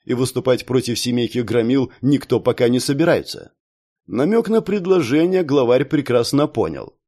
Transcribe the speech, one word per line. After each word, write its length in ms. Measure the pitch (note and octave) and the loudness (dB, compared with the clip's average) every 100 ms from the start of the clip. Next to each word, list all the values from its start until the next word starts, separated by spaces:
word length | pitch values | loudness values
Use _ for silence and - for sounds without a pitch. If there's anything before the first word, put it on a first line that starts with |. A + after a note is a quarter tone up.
| - | -6
и 80 | |
выступать 540 | B2 B2+ - B2 B2 - | -2 -2 -2 0 0 0
против 320 | B2 B2 A#2 | -2 0 -4
семейки 400 | A#2+ A#2+ A#2 B2 | -2 -2 -2 -4
Громил 520 | A2 A#2 A2+ C3+ C3 - | -2 0 2 0 -2 -2
никто 380 | B2 C#3+ - A#2 | 0 0 0 0
пока 280 | B2+ A#2 A#2+ | 0 0 0
не 120 | B2 | 0
собирается. 760 | - C#3 E3+ B2 - - - _ _ _ _ _ - | 0 0 2 0 -2 -12 -18 _ _ _ _ _ -8
Намек 420 | G#2+ D3+ A3+ A3+ | -2 0 0 2
на 120 | A3 | 0
предложение 840 | G#3+ G3+ F3+ F#3 A#2+ D3 E3+ F#3 | 0 -4 0 0 2 2 2 0
главарь 420 | E3 C#3+ A#2+ B2 C#3+ | 2 2 4 2 2
прекрасно 640 | D#3 C#3 B2 A#2 C#3 D3+ | -2 0 0 2 0 0
понял. 500 | A#2+ E2+ C#2+ G1+ - | 0 -4 -4 -12 -18